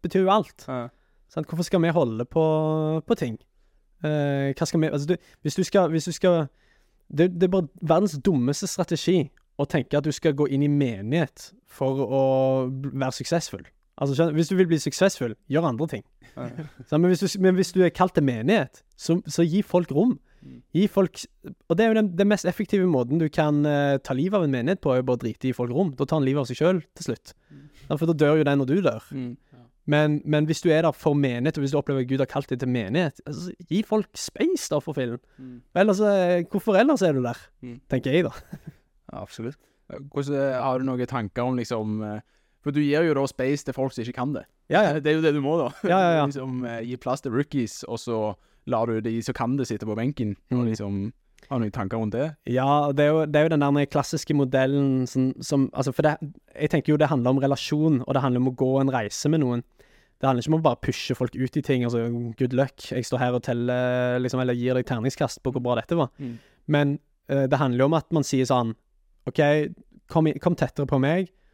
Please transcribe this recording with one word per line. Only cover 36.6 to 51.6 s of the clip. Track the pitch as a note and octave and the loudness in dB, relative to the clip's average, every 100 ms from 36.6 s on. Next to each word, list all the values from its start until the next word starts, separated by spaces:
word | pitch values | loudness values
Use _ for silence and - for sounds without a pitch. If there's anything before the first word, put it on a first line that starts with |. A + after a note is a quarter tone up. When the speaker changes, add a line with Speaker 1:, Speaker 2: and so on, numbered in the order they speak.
| - F#3+ | 2 4
Speaker 1:
ellers | B3+ D4 | 4 4
er | F#3 | 2
du | C3+ | 2
der? | B2 A#2+ - _ | -2 -6 -14 _
Speaker 2:
Mm. | B2+ A#2+ - | -16 -16 -4
Speaker 1:
Tenker | C3 C3 D3 | -4 0 0
jeg | E3+ | 0
da. | - - D3+ | -6 -16 -18
<laughs> | - - _ _ - | -18 -20 _ _ -18
Speaker 2:
Ja, | - | -16
absolutt. | G2 - A2+ C#3+ _ _ - - C#3+ | -14 -12 -12 -12 _ _ -20 -18 -10
Speaker 3:
Hvordan, | C#3+ C#3 C#3 | -6 -4 -2
eh, | C#3 B2+ | 0 -2
har | C3+ C3 | -2 -2
du | C3+ | -2
noen | B2+ B2 | -2 -4
tanker | C3 G#2 - | -4 -4 -4
om | B2 B2+ | -2 -2
liksom, | A#2 A#2 G#2+ G#2+ | -2 -4 -2 -4
eh, | G#2+ G#2+ - _ _ _ | -6 -8 -12 _ _ _
for | D3 | -4
du | D3 | 0
gir | D3 D3 | 2 2
jo | E3 | 2
da | C#3 C3+ | 2 0
space | - C3 C#3+ - | -2 -2 -2 -4
til | C3+ | -4
folk | C3 | -4
som | - | -4
ikke | A#2 B2 | -8 -6
kan | B2+ | -4
det. | C#3+ - _ - | -6 -10 _ 0
Speaker 1:
Ja, | E3+ | 2
ja. | G#3 D3+ | 2 2
Speaker 3:
<laughs> | |
Det | D3 | 2
er | D#3 | 2
jo | |
det | D#3+ D3 | 2 2
du | |
må | C#3 E3 | 2 0
da. | B2+ - | -2 -4
Speaker 1:
Ja, | G3 F#3 | 0 2
ja, | F3+ E3 | 4 4
ja. | C#3+ | 0
Speaker 3:
<laughs> | |
Liksom, | C#3 C3 B2+ B2 | -2 -6 -6 -6
eh, | A#2 A#2 | -8 -8
gi | B2 | -6
plass | - C3 | -4 -4
til | C3+ A#2+ | -2 -2
rookies, | C#3+ C#3 A2+ - | -2 -2 -4 -6
og | - A2+ | -10 -10
så | - A2+ G#2+ G2 _ _ - | -6 -4 -4 -6 _ _ -4
lar | A#2+ A#2 | -2 0
du | A2+ | -2
de | A2+ A#2 | -2 -4
som | A2+ B2+ | -4 -4
kan | A#2+ C#3 | -2 -2
det | B2+ | -2
sitte | G#2+ G#2+ | -4 -6
på | |
benken, | G#2+ B2 D3 A2 G2 _ | -4 -4 -2 -4 -6 _
og | B2+ | -2
Speaker 1:
Mm. | A#2+ | 0
Speaker 3:
liksom, | A2 G#2 G2 G2 - _ _ | -2 -4 -6 -8 -12 _ _
har | _ C3 | _ -4